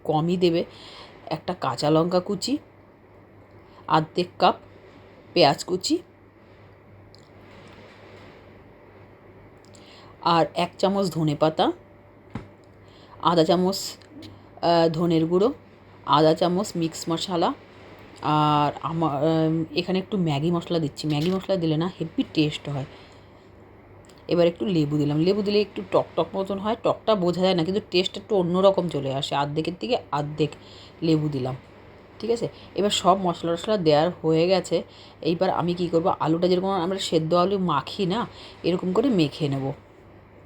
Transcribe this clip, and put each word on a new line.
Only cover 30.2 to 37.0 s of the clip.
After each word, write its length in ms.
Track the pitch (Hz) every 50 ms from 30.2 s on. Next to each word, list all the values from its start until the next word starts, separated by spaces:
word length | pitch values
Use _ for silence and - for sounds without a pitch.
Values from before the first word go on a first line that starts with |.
| 147 151 151 - 151 147 - - - - - - - - - -
লেবু 280 | 160 165 160 151 151 147
দিলাম, 260 | 143 131 123 127 135 - - - - - - - - - - - - -
ঠিক 120 | 214 226
আছে? 160 | 233 226 160 139 - - - - -
এবার 140 | 170 196 202
সব 280 | - - - 175 190 196
মশলা 340 | 190 175 170 - 170 170 170
টশলা 220 | 165 - 220 214
দেওয়ার 340 | 196 160 156 147 147 165 180 165 -
হয়ে 260 | - 160 160 160 170
গেছে। 360 | 185 190 180 175 - 170 185 - - - - - - - -
এইবার 280 | - 156 165 165 190 185
আমি 240 | - - 160 175 175
কী 140 | 180 175
করবো, 260 | 165 170 165 175 185 - -
আলুটা 280 | 139 156 160 170 180
যেরকম 200 | 180 180 180 190
আমরা 320 | 196 196 180 160 190 190
সেদ্ধ 340 | -